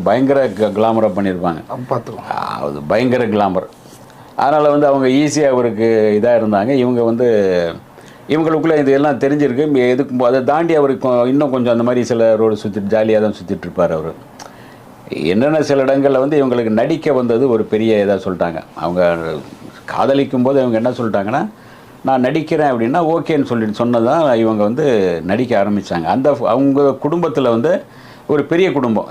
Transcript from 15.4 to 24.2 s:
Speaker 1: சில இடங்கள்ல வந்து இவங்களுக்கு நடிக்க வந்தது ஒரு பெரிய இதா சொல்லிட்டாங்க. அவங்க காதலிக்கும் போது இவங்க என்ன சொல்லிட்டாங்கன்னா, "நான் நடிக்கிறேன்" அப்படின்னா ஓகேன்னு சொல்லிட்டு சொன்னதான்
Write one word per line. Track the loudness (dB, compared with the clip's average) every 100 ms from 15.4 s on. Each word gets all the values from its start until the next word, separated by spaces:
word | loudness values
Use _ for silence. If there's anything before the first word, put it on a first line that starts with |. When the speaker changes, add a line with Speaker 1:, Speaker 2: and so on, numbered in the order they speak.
| 2 0
Speaker 1:
சில | 0 2
இடங்கள்ல | 2 2 2 2
வந்து | 2 2 2
இவங்களுக்கு | 0 0
நடிக்க | 0 0 0 0
வந்தது | 0 0 2 2
ஒரு | 0
பெரிய | 0 0 2 2 2
இதா | 0 -2
சொல்லிட்டாங்க. | -4 -4 -6 -12
அவங்க | -8 -4 0 0 0 -4 -8 -12 -18 -20 -18
காதலிக்கும் | -10 -2 0 0 0 0
போது | 2 2
இவங்க | 0 0
என்ன | -2
சொல்லிட்டாங்கன்னா, | -2 -2 -2 -2 -4 -6 -10 -20 -20 -20 -8
"நான் | -2 0
நடிக்கிறேன்" | 0 0 -2 0 0
அப்படின்னா | 0 0 0 0
ஓகேன்னு | -2 -2 -2
சொல்லிட்டு | -2 -2 -2 -2
சொன்னதான் | 0 2 2 2